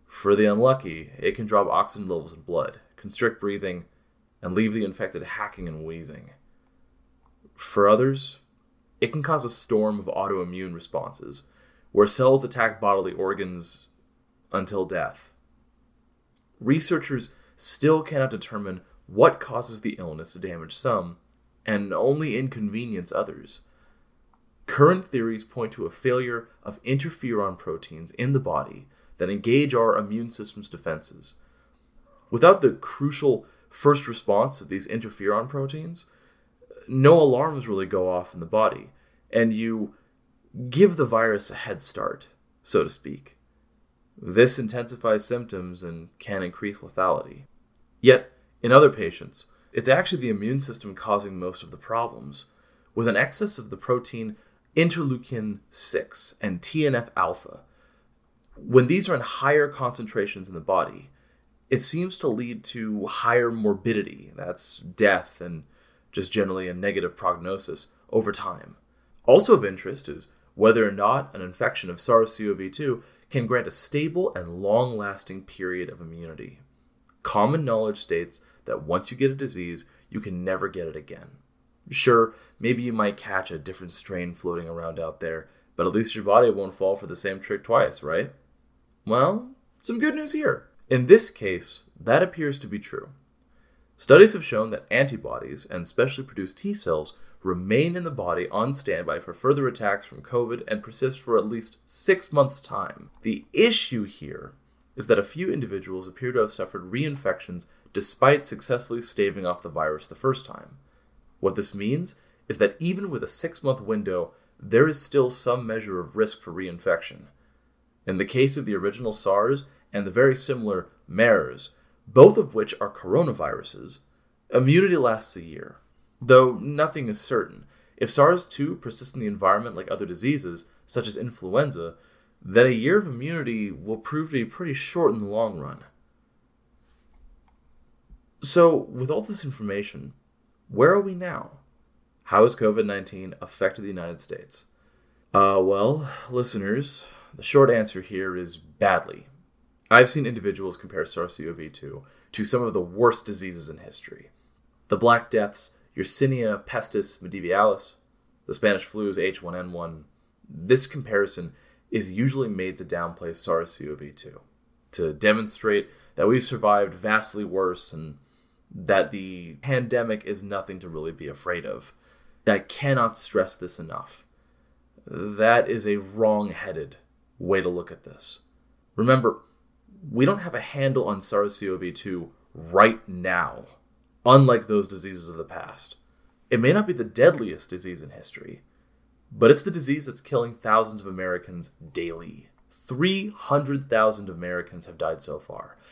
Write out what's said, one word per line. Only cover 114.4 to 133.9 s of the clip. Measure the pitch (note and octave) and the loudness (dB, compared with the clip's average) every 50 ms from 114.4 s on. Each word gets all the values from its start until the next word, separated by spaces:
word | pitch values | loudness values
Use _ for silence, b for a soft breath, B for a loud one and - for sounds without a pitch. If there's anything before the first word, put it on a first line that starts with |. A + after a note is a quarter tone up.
| b b b b | b b b b
there | - F#2+ A2 A#2 C#3+ | -4 2 4 4 4
is | D#3+ D3+ C#3+ - | 4 2 0 -2
still | - - C#3 B2+ B2 | 0 2 2 2 2
some | B2 - - B2+ A#2+ B2+ A#2+ | 0 -2 -2 -2 -2 -2 -2
measure | A2+ A2 A2+ G#2 G#2 F#2+ F2+ | -6 -6 -8 -8 -8 -8 -8
of | F2 C#2+ - | -8 -4 0
risk | G#2 G#2+ G#2 - - | 0 0 0 0 -6
for | - F#2 E2 | -10 -12 -10
reinfection. | F2+ F#2+ F2+ E2+ E2+ - F#2+ E2+ - - - - - C#2+ - _ _ _ _ _ _ _ _ _ _ _ _ _ _ - | -10 -8 -10 -10 -6 -2 0 0 0 -2 -6 -16 -18 -20 -20 _ _ _ _ _ _ _ _ _ _ _ _ _ _ -8
In | - F#2+ F2+ | -6 -4 -4
the | G2+ | -4
case | G2 - B2+ C3+ C#3 C#3 | -2 2 4 4 4 2
of | B2 - | 0 -4
the | - G#2 | -4 -4
original | F#2+ F2+ G2+ G#2 A#2 B2+ A2+ G#2 | -2 -2 -4 -4 -4 -6 -8 -6
sars | - - G2+ F#2+ G2+ G#2+ B2 C#3 C#3 C#3 b b b b b b | -4 0 0 2 2 2 2 0 -2 -6 b b b b b b
and | G#2 G2+ | -6 -6
the | G2 | -2
very | F2+ A#2 C3 C3+ C3 | 2 4 6 6 4
similar | C3 - - C3+ B2 A2+ G#2 G2 F2+ F2 - _ _ _ - | 2 0 -2 -2 -2 -2 -2 -2 -4 -4 -8 _ _ _ -6
mers, | D#2 F#2+ A#2 A#2+ A2 F#2 D2 B1+ B1 C2 - - b b b b b b b | 0 4 6 6 6 6 4 0 -6 -10 -14 -14 b b b b b b b
both | - G2+ B2+ C#3+ G3+ G#3+ A3+ | 4 10 12 12 12 12 8
of | F3+ C#3 - | 0 0 0
which | A2 G#2+ - - - | -4 -4 -4 -4 -6
are | G#2+ G2+ | -6 -6
coronaviruses, | - - - F#2 G2 C#3+ F3 D3 A2 - E2 C#2 - - - - - - B1+ - - - _ _ _ _ _ _ _ _ _ - - | -8 -8 -4 0 2 2 2 2 -2 -4 -4 -6 -6 -6 -10 -12 -14 -14 -16 -18 -18 -20 _ _ _ _ _ _ _ _ _ 0 2
immunity | B2 B2+ C3 D3 F3+ G3 G3 F3 | 4 6 6 6 6 6 4 4
lasts | D#3 B2+ A#2 A2 A2 - - - | 4 2 2 0 0 -4 -6 -8
a | F2+ E2 | -10 -12
year, | E2 D2+ - - - - - _ _ _ _ _ _ _ - | -14 -14 -16 -16 -16 -20 -20 _ _ _ _ _ _ _ -2
though | B2 A#2 C3 B2+ C3 B2+ A#2+ | 6 10 12 12 12 10 6
nothing | - - C#3 D3 C#3+ D3+ D#3+ - D#3 C3 A2+ | 0 -4 -4 0 0 0 0 0 -4 -6 -4
is | G#2 - | -2 -2
certain. | - - C3+ B2 - - - G2+ - - b b b b b | -2 0 0 -2 -2 -2 -8 -18 -20 -20 b b b b b
If | b - A2+ | b -2 2
sars | - - C#3+ D#3 F3 F3+ F3 | 4 6 8 8 6 4 0
two | - - - C#3+ D#3 F3+ | -6 -6 -4 -4 -4 -4
persists | E3+ - A#2+ G#2+ - B2 - - | -6 -10 -12 -10 -10 -10 -10 -8
in | - | -6
the | A2 | -6
environment | G#2 G2+ G2+ G2 F#2+ A#2 A2+ A#2 A#2 F#2+ | -6 -4 2 4 4 4 4 2 -4 -8
like | E2+ F#2 - | -10 -8 -6
other | - - G#2 | -6 -6 -6
diseases, | E2+ F2 E2+ G#2 C3 D3+ C#3 C3+ F2+ E2+ E2 - b b b b | -6 -6 -4 0 0 0 0 -2 -6 -10 -12 -14 b b b b
such | b - B2 A2 | b -6 -6 -6
as | - G2+ | -6 -6
influenza, | - A2+ A#2+ A2 - - F#2 F#2+ B2 D3+ C#3+ F#2+ E2+ E2 E2 E2 b b b b b b b b b | -8 -10 -10 -10 -10 -8 -2 0 0 0 0 -2 -6 -10 -10 -12 b b b b b b b b b
then | - F2+ F#2+ A2+ A#2+ | -8 2 6 6 6
a | C3 | 6
year | B2 A2+ A2+ C#3+ F3+ G#3 | 6 2 2 2 2 2
of | G3 | 0
immunity | E3 B2+ A#2 C3 D#3 E3+ E3 C#3+ A#2+ A#2 A2 G#2 G2+ | -2 -6 -8 -8 -8 -6 -6 -4 -4 -4 -4 -4 -4
will | F2+ C#2 D#2+ G#2 | -6 -8 -8 -8